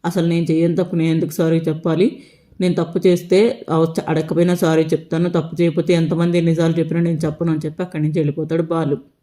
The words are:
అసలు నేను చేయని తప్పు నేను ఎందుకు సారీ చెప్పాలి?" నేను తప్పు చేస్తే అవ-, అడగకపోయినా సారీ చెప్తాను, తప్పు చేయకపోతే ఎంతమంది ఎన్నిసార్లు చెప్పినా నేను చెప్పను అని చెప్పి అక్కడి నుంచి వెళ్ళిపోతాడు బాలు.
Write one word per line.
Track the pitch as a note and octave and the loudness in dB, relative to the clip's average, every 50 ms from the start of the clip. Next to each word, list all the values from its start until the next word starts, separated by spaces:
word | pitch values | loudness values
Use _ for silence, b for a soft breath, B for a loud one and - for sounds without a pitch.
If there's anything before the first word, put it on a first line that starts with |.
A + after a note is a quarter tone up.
| - | -4
అసలు | E3+ E3+ F#3+ E3 | -2 0 0 0
నేను | E3+ E3 E3+ E3+ D#3+ | 2 2 0 0 2
చేయని | D#3+ D#3+ E3+ F3 E3 | 2 2 2 2 2
తప్పు | F#3 F3+ F3+ F3+ | 0 -2 0 0
నేను | E3+ D#3+ E3 D#3+ | 0 2 2 2
ఎందుకు | E3+ F3+ E3 | 2 0 -2
సారీ | - - E3+ D#3+ E3 | -2 -2 0 2 2
చెప్పాలి?" | E3 E3 E3 D3+ D#3+ - F3 D#3+ D#3+ F#3+ B3+ - B B B B B B B B - | 0 0 -2 -4 -2 -2 -2 2 2 2 0 0 B B B B B B B B -2
నేను | F#3 F3+ F3 | -2 0 0
తప్పు | - E3 D#3+ - F#3 | 0 -2 -2 -4 2
చేస్తే | - F#3 F3+ F3 E3 F3 F3+ F#3+ G#3+ A#3 - - - - | 2 4 2 2 2 2 2 4 4 2 0 -4 -6 -2
అవ-, | E3 D#3+ E3 E3 E3 - - | 0 2 2 2 0 -4 -4
అడగకపోయినా | - D#3 D#3+ D#3 D#3+ D#3+ E3 F3 F3+ F3+ | -2 -2 -2 -2 -2 0 2 2 2 2
సారీ | F3 F#3+ D#3+ D#3+ D#3+ D#3+ | 2 2 2 2 2 2
చెప్తాను, | D#3 E3 D3+ - - - E3 F3 F3+ | 2 -2 -4 -2 -4 -2 -2 -2 0
తప్పు | E3+ E3+ D3+ E3 - | 0 -2 -2 -2 -2
చేయకపోతే | D3 E3+ E3+ D3+ F3+ D#3+ E3+ F3+ | 0 0 0 0 0 0 2 2
ఎంతమంది | E3 E3 D3+ F3 E3 E3+ F3 E3+ | 2 2 0 0 0 0 0 2
ఎన్నిసార్లు | F3 E3 E3+ E3 E3 E3 D#3+ D#3+ | 2 2 2 2 2 2 0 2
చెప్పినా | E3 D#3+ D#3+ D#3+ E3+ | 0 -2 -2 0 0
నేను | E3+ E3+ E3 D3+ | 0 0 0 -2
చెప్పను | E3 D3+ D3+ - E3+ E3+ | -2 -4 -4 -2 -2 -2
అని | D#3+ D#3 D3+ | -2 -2 -4
చెప్పి | D3+ D#3 - F3+ | -6 -6 -6 -8
అక్కడి | F3+ - D#3+ D3+ | -6 -4 -2 -2
నుంచి | D#3 D3+ E3+ | 0 0 0
వెళ్ళిపోతాడు | D#3 D3 D3 D#3+ D#3 D#3 D#3+ E3 E3+ | -2 -2 -2 -4 -6 -4 -2 -4 -2
బాలు. | D#3+ E3+ E3 D#3 C#3 C#3+ - - _ _ _ | -2 -2 -2 0 -2 -2 -4 -6 _ _ _